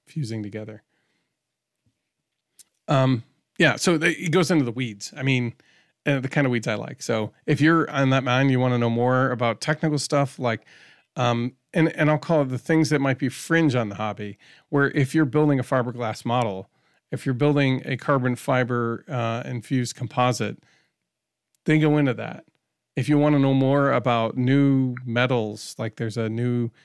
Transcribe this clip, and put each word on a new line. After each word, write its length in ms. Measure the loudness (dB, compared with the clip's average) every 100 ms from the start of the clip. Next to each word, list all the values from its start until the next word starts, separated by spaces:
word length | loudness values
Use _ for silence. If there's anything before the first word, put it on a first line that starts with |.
| _
fusing 340 | -8 -8 -8
together. 400 | -8 -10 -14 -16 _ _ _ _ _ _ _ _ _ _ _ _ _ _ _ _ _ -20 _ _ -2
Um, 360 | 0 2 0 -4 _ _ 2
yeah, 180 | 2 4
so 220 | 0 2
they, 140 | 0
it 200 | -2 0
goes 200 | 0 2
into 140 | 2 0
the 60 |
weeds. 420 | -4 -6 -8 -14 -6
I 80 |
mean, 300 | 0 0 -2 -6 _ _ _ _ -2
uh, 140 | -2
the 100 | -2
kind 160 | 0 2
of 40 |
weeds 160 | 0 -2
I 80 | -4
like. 260 | -6 -10
So 300 | -4 -2 -4 -6 -2
if 140 | 2
you're 300 | 4 4 2
on 180 | 0 2
that 120 | 2
mind, 280 | 2 2 2
you 80 | 2
wanna 180 | 2 2
know 120 | 0
more 400 | 2 2 2 0
about 300 | 0 -2 -2
technical 360 | -4 -2 0 -2
stuff, 400 | 0 0 -2 -2
like, 260 | -4 -4 -8 -20 -20 _ _ -4
um, 380 | -2 0 -4 -8 _
and, 160 | 0 0 2
and 140 | 0
I'll 80 | 0
call 240 | 0 0
it 60 | 0
the 80 | -4
things 320 | 0 0 2
that 120 | 0
might 160 | 0 -2
be 120 | -4
fringe 460 | -6 0 2 4 2
on 140 | -2
the 60 | -4
hobby, 420 | -6 -6 -12 -14 -20 -20 _
where 200 | 0 0
if 220 | 0 0
you're 120 | 2 2
building 340 | 2 2 2
a 40 |
fiberglass 600 | 0 -2 -2 -4 -6 -6 -2
model, 440 | 0 -2 -4 -12 _ _ _ _
if 140 | -6 -4
you're 100 | 0
building 460 | 2 4 2 0 -4
a 120 | -4
carbon 380 | 0 0 0 -2
fiber, 680 | -2 -2 0 -2 -4 -6 -6
uh, 340 | -4 -4 -4 -6
infused 500 | -10 -4 -4 -4 -6
composite, 680 | -6 0 0 0 -4 -8 _ _ _ _ _ _ _ _ _ _ 0
they 140 | 2
go 180 | 4 4
into 160 | 2
that. 320 | -2 -8 -12 -20 _ _ _ _ -6
If 140 | 2
you 80 | 4
wanna 220 | 4 4
know 140 | 4
more 380 | 4 2 2 2
about 460 | 2 2 0 0 0
new 580 | 2 4 4 4 0 -4 -4
metals, 720 | 0 2 0 -2 -8 -12 -8
like, 200 | -8 -6
there's 200 | -6 -4
a 120 | -4
new, 420 | -2 -2 -2 -4 -8